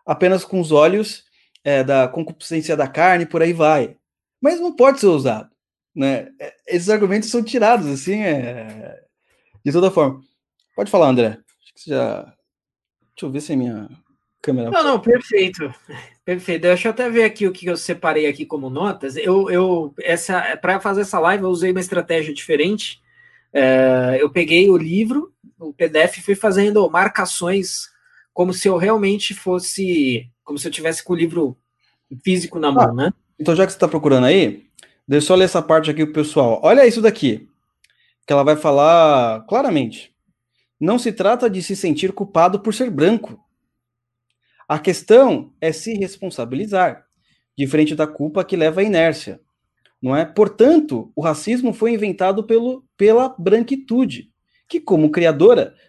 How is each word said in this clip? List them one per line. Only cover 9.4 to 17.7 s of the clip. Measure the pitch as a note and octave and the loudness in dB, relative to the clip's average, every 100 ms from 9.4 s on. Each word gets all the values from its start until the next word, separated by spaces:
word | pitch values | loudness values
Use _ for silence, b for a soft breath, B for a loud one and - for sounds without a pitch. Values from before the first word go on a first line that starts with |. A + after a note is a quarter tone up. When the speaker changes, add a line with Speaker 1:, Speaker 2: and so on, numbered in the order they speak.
| _ _ | _ _
Speaker 1:
de | C#3+ | -2
toda | E3 F#3 | 2 2
forma. | F3+ C#3 C3+ _ _ _ _ _ - | 2 0 -2 _ _ _ _ _ -8
Pode | G#2 | -2
falar, | G3 D3 | 2 4
André. | B2+ A2+ G#2+ _ _ | 4 0 -2 _ _
Acho | _ | _
que | _ | _
você | E3 | -8
já, | C3+ A#2+ G#2 | -4 -4 -6
deixa | - _ _ _ _ _ _ _ _ - - | -12 _ _ _ _ _ _ _ _ -14 -10
eu | |
ver | C#3 | -10
se | D3 | -6
a | C#3 | -4
minha | B2 A2 G2+ - _ _ _ _ | -4 -8 -14 -20 _ _ _ _
câmera | - C3 A#3 | -6 -4 -2
Speaker 2:
Não, | F4+ | 0
não, | D4 C4 | 0 0
perfeito. | A#3 A#3+ - G#3 F#3 F3+ C#3+ - B C3+ B B - | 2 0 0 -2 -2 -4 -12 -12 B -20 B B -8
Perfeito. | F3+ F#3 E3 | -8 -6 -2
Deixa | F3 - A3+ | 0 0 -2
eu | |
até | A3 B3 | -4 -2
ver | A#3 | 0
aqui | A3 G#3+ G3 | 0 0 -4
o | |
que | F3+ | -4
eu | F3 | -8